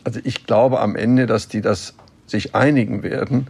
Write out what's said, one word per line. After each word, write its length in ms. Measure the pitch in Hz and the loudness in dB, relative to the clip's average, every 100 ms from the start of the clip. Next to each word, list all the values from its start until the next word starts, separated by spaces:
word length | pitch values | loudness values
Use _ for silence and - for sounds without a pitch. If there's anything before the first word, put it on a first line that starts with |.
Also 160 | - - - | -10 -8 -6
ich 200 | - - | -6 0
glaube 360 | 107 127 127 | 4 4 2
am 160 | 104 - | -2 -2
Ende, 300 | 113 127 120 | 2 2 2
dass 200 | 113 - | 0 -2
die 140 | 107 | -4
das 320 | 107 98 - - - _ - | -2 -2 -6 -18 -20 _ -8
sich 260 | 107 - | -6 -2
einigen 500 | 98 139 143 110 - | 2 2 2 0 -2
werden. 440 | 87 - - 123 | -4 -4 -2 -2